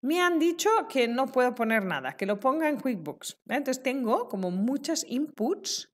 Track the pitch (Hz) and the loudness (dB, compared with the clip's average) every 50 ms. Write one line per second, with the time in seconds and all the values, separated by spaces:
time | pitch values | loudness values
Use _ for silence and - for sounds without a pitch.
0 | - 262 330 359 359 359 349 311 320 339 339 339 - 415 440 440 - - - 262 | -2 0 2 4 4 4 4 4 4 2 2 2 2 4 4 4 2 0 0 0
1 | 240 233 240 254 269 262 - 254 247 247 247 240 233 226 226 220 196 185 156 135 | 2 2 2 0 0 2 2 4 4 4 2 0 0 2 2 2 2 0 -2 -2
2 | 127 131 - - 202 202 214 202 - 262 277 320 320 302 294 - - 262 233 175 | -4 -6 -4 -2 -2 -2 0 0 2 0 2 2 2 0 0 0 -2 -2 -2 -2
3 | 156 147 135 - - - - - _ - 220 294 285 269 262 262 - 262 254 277 | -6 -8 -10 -10 -12 -14 -14 -14 _ -4 -4 -2 -2 -2 -4 -2 -2 -2 -2 0
4 | 247 214 247 415 480 - - 196 190 180 180 190 208 247 277 277 - - 320 294 | 0 2 2 0 0 -2 -4 -4 -2 -2 0 0 0 0 0 -2 -2 -2 -2 -2
5 | - - 240 262 302 311 - - 214 285 392 - - - - - - - | -4 -4 -4 -4 -4 -4 -4 -4 -2 -2 -2 -4 -4 -6 -8 -8 -8 -12